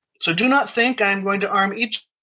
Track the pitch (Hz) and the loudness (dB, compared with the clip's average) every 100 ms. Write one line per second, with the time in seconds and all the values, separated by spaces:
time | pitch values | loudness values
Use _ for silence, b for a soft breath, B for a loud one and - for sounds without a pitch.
0 | _ - - 165 254 277 - - 240 254 | _ -6 -2 0 2 2 2 0 0 2
1 | 202 196 196 196 190 196 196 208 233 - | 0 0 -2 -2 0 0 0 -2 -6 -6
2 | _ _ | _ _